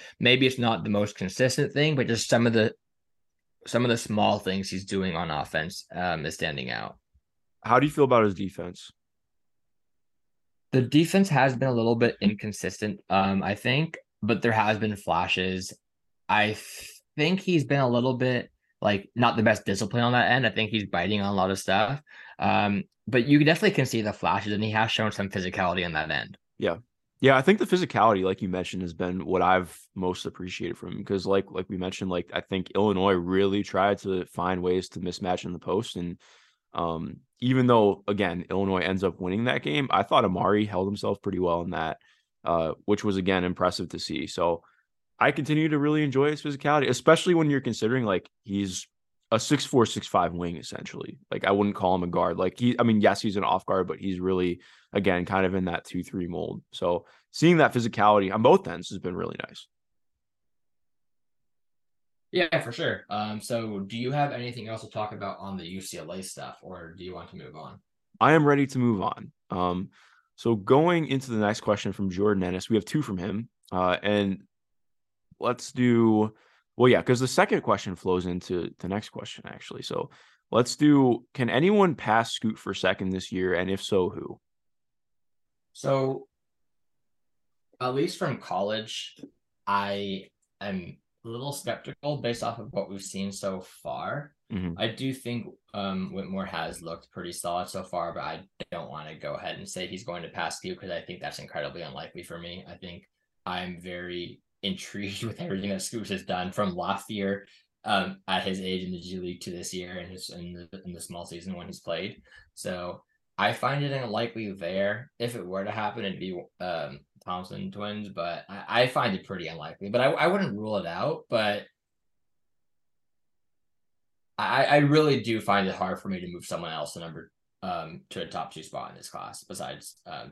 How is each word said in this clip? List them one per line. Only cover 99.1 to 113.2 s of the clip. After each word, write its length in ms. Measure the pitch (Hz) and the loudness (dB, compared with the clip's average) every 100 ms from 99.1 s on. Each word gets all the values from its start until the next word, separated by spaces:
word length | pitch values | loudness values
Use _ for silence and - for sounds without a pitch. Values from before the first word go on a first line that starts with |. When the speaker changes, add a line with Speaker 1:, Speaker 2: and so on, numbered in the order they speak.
| 78 | -12
Speaker 1:
go 200 | 73 71 | -10 -8
ahead 220 | 87 78 | -8 -10
and 120 | 98 | -10
say 180 | 92 90 | -10 -8
he's 180 | 92 - | -10 -10
going 180 | 87 | -10
to 60 | 82 | -10
pass 280 | - 82 - | -6 -6 -6
Scoot 220 | 90 90 | -10 -10
'cause 100 | 95 | -8
I 120 | 85 | -8
think 200 | - 90 | -10 -12
that's 180 | 76 - | -12 -12
incredibly 420 | 73 82 69 85 | -12 -8 -8 -10
unlikely 420 | 78 67 78 90 | -12 -12 -14 -16
for 160 | 87 85 | -14 -14
me. 260 | 85 87 - | -14 -14 -16
I 80 | 85 | -18
think 320 | 90 85 - _ _ _ 92 | -16 -18 -20 _ _ _ -10
I'm 340 | 90 92 85 | -8 -8 -10
very 640 | 90 87 90 87 87 - _ | -12 -12 -10 -10 -10 -14 _
<laughs> 120 | _ | _
intrigued 600 | 101 92 - 101 101 101 | -6 -6 -8 -10 -10 -8
with 160 | 113 98 | -10 -8
everything 300 | 180 95 101 | -6 -6 -4
that 120 | 95 | -6
Scoot 280 | - 117 98 | -6 -8 -6
has 140 | 95 | -8
done 280 | - 90 90 | -6 -6 -4
from 240 | 98 101 87 | -2 -4 -2
last 340 | 87 101 - | -4 -6 -6
year, 380 | 104 98 98 - _ _ _ - | -6 -4 -4 -8 _ _ _ -2
um, 360 | 98 92 95 - | 0 0 -6 -4
at 160 | 92 | -2
his 160 | 98 95 | -2 -4
age 240 | 92 92 | -4 -4
in 80 | 92 | -4
the 80 | 90 | -8
G 180 | 90 92 | -10 -10
League 220 | 90 87 | -8 -10
to 100 | - | -10
this 220 | 87 90 | -10 -10
year 260 | 92 90 90 | -10 -10 -12
in 100 | 87 | -12
his, 200 | 92 - | -14 -14
in 220 | 87 87 | -14 -14
the, 280 | 87 85 95 | -14 -16 -16
in 80 | - | -14
the 80 | 85 | -14
small 260 | - 87 87 | -12 -12 -12
season 280 | 85 92 | -12 -10
when 140 | 90 85 | -12 -12
he's 120 | - | -12
played. 420 | - 82 90 - - - - - | -8 -6 -6 -12 -20 -20 -20 -12
So 480 | 104 90 87 95 _ _ | -10 -8 -8 -12 _ _